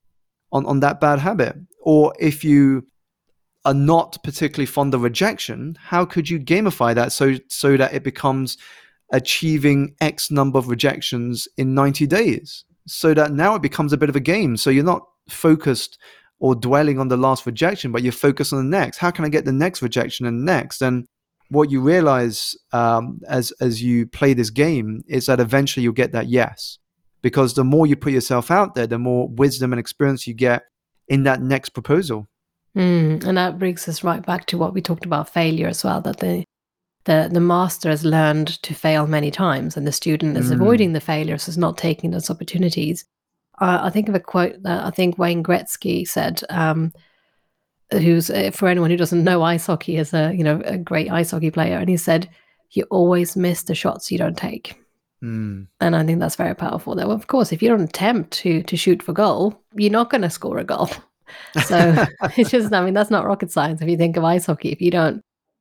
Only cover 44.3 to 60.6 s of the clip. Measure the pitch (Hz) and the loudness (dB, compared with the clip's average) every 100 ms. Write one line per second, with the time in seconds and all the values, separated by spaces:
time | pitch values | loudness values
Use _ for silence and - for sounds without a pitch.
44.3 | 185 180 - 190 175 180 180 180 175 170 | 0 0 -2 -4 -4 -2 0 0 0 0
45.3 | 170 170 175 - - 190 175 180 175 160 | 0 0 -2 -2 -8 -4 -4 -4 -4 -4
46.3 | 165 - 175 160 160 160 - _ _ _ | -4 -6 -2 0 0 -2 -6 _ _ _
47.3 | _ _ _ _ _ _ 202 165 165 165 | _ _ _ _ _ _ 2 4 4 2
48.3 | 151 196 - 185 180 165 175 170 175 175 | -2 -2 0 2 2 2 2 2 2 4
49.3 | 180 165 170 180 165 - 165 151 165 156 | 4 2 0 -2 -4 -2 -4 -2 0 0
50.3 | 180 151 156 - 185 170 175 - 170 165 | 0 0 0 -2 -6 -4 -4 -2 -2 -2
51.3 | 170 160 165 170 - 180 170 - 165 180 | -2 -2 0 -2 0 0 0 2 0 -2
52.3 | _ _ _ _ 196 - 190 175 175 175 | _ _ _ _ -6 0 2 4 4 0
53.3 | 185 175 170 - 156 185 165 - 180 165 | 0 -2 -2 -4 -4 -4 -4 -6 -4 -4
54.3 | 170 190 - - - _ _ _ _ 117 | -4 -8 -10 -14 -20 _ _ _ _ -8
55.3 | 110 107 98 98 - 170 165 160 165 165 | -6 -6 -8 -12 -4 0 2 0 0 -2
56.3 | - 175 - 170 170 - 185 202 214 - | -4 -4 -4 -6 -6 -6 -4 -2 -4 -2
57.3 | 269 220 160 233 220 160 - 202 233 160 | 0 0 0 2 2 0 -2 -2 0 -4
58.3 | - 180 160 - 175 - 170 - 165 208 | -4 -2 -2 -2 -2 2 0 0 0 0
59.3 | 123 202 - _ 208 208 226 233 254 170 | 2 -2 -4 _ -2 0 2 0 0 -2
60.3 | - - - | -4 -6 -6